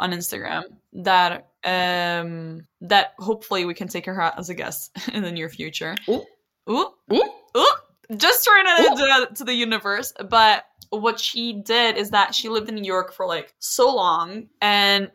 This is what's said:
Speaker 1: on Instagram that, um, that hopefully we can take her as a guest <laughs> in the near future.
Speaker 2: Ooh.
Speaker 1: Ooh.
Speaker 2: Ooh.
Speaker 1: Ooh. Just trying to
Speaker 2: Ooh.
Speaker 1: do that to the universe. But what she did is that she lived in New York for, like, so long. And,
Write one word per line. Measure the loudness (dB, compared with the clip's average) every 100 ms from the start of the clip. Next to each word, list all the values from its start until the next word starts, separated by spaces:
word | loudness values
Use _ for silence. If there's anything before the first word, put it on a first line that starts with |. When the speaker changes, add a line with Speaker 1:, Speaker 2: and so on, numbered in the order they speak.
Speaker 1:
on | -4
Instagram | -4 -8 -8 -6 -8 -8 -16 _
that, | -6 2 4 4 0 -12 _
um, | -4 -2 0 -2 -2 -4 -6 -8 -12 -14 -18 _
that | 2 2 2 -2
hopefully | -6 -4 -4 -4 -4
we |
can | -6 -8
take | -8 -6
her | -2 -2 -2
as | -8
a |
guest | -10 -10 -10 -14 -12
<laughs> | -8
in | -6
the | -6
near | -6 -10
future. | -10 -12 -10 -8 -6 -4
Speaker 2:
Ooh. | -4 -6 _ _ _ -6
Speaker 1:
Ooh. | -4 -4 -8 -2
Speaker 2:
Ooh. | 0 0 -4 _ 2
Speaker 1:
Ooh. | 2 2 -4 _ -14 0
Just | 2 2
trying | 4 4 6
to | 6 4
Speaker 2:
Ooh. | 4
Speaker 1:
do | 4
that | 4 2
to | -4
the | -4
universe. | -2 -2 -2 -2 -4 -6 -12 0
But | 4 6 4 -2 _ -10
what | -4 -2 -2
she | -4 -6 -6
did | -6 0 2 2 0
is | 0
that | 2 2 0
she | -2
lived | -4 -4
in | -6
New |
York | -2 -2 -2
for, | -4 -4
like, | -4 -8 _
so | -6 2 4
long. | 4 2 2 -2 -8 -14 _
And, | 2 4 4 2 0